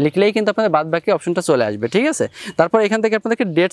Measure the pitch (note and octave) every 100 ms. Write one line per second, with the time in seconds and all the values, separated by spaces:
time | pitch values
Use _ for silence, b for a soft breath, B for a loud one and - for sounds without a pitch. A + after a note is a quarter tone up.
0 | D3 F3+ G3+ A3 G#3 G#3 G#3+ D#3 D#3+ E3
1 | G#3 E3+ - F3 E3+ C3 G#2+ G#2 A#2 G3+
2 | D4 - A2+ B G#3 - E3+ A3 G3+ A3
3 | A3 G#3+ A3 A#3 G3+ D#3+ F#3